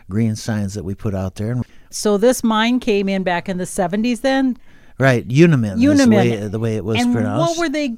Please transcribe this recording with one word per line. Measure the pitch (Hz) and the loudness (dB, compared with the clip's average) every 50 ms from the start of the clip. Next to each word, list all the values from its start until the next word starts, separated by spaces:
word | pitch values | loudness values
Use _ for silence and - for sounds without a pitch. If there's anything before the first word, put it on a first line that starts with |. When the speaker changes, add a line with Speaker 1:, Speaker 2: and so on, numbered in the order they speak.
| - - | -14 -6
Speaker 1:
green | 92 107 117 110 110 | -2 -2 0 0 -2
signs | 110 - - 110 107 101 98 98 | -4 -4 -4 -4 -4 -4 -4 -6
that | 104 80 | -8 -8
we | 90 98 | -8 -8
put | - - 113 98 | -6 -6 -6 -4
out | 95 95 95 - | -4 -4 -6 -6
there. | - 104 110 123 127 117 - - - - - | -6 -6 -4 -4 -4 -6 -8 -12 -18 -20 -14
Speaker 2:
So | - - - 214 208 202 | -10 -6 -2 0 0 2
this | 196 247 254 - - | 2 2 2 2 0
mine | 226 220 214 220 233 247 254 | 0 0 0 0 0 0 0
came | - - 208 202 202 196 | 0 0 0 0 0 -2
in | 196 196 185 | -2 -2 -2
back | 185 175 175 165 - | -2 -2 -4 -4 -6
in | 190 | -6
the | 180 185 | -6 -6
seventies | - - - 190 175 175 214 220 247 247 220 | -6 -4 -4 -4 -2 -2 -2 -2 -2 -2 -2
then? | - 269 269 269 269 262 240 - - - - - - - - - | -2 0 0 2 0 0 -2 -4 -10 -20 -20 -20 -20 -14 -4 0
Speaker 1:
Right, | 127 135 127 117 87 | 2 2 2 2 0
Unimin | - 123 139 170 175 160 131 113 104 95 | 0 4 6 6 6 6 4 2 0 0
is | 113 | 2
the | 240 285 302 285 269 | 2 4 4 6 6
Speaker 2:
Unimin. | 240 220 | 6 6
Speaker 1:
way, | 208 - 120 117 104 104 107 | 6 4 2 0 -2 -4 -4
the | 95 110 | -4 -4
way | 113 113 110 | -2 -2 -2
it | 110 87 | -2 -2
was | 101 113 - | -2 0 0
Speaker 2:
And | 247 240 240 | 0 0 0
Speaker 1:
pronounced. | 117 - 104 101 113 339 339 339 | 0 0 0 0 0 0 0 0
Speaker 2:
what | 330 | -2
were | 339 320 | -2 -2
they | 269 302 294 277 226 | -2 -2 -4 -4 -6